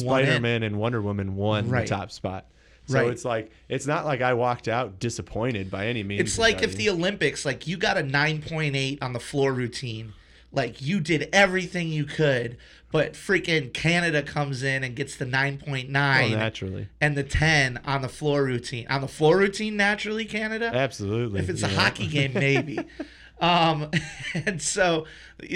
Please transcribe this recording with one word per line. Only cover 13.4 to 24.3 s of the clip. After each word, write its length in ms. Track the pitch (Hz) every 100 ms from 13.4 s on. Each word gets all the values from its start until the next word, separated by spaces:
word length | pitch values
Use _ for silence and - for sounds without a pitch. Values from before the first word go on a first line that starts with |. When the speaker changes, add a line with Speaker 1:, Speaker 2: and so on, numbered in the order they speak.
| 170 160 127
Speaker 1:
Canada 480 | - 160 175 170 151
comes 400 | 147 151 143 127
in 220 | 135 135
and 120 | 127 120
gets 200 | 139 -
the 100 | 123
nine 320 | 131 139 139
point 320 | 147 135 127
nine. 420 | 139 143 131 123
Speaker 2:
Well, 80 | 107
naturally. 500 | 110 - 95 95 98 -
Speaker 1:
And 160 | 147 143
the 80 |
ten 560 | 139 - 156 151 131 120 -
on 160 | 135
the 80 | 127
floor 340 | - 151 143
routine. 420 | 135 120 - 120 113
On 120 | 135
the 80 | 135
floor 300 | - 156 180
routine, 400 | 202 196 214 208
naturally, 480 | 202 208 208 214 214
Canada? 440 | 208 220 220 233
Speaker 2:
Absolutely. 680 | 127 135 - 101 110 120 98
Speaker 1:
If 100 | 92
it's 140 | 175
a 60 | 101
Speaker 2:
Yeah. 100 | 98
Speaker 1:
hockey 280 | 196 - 160
game, 260 | 147 135
maybe. 460 | 123 139 139 151 117
Speaker 2:
<laughs> 40 | - - 294 - - -
Speaker 1:
Um, 480 | 170 175 165 147 151 160 - -
<laughs> 180 | -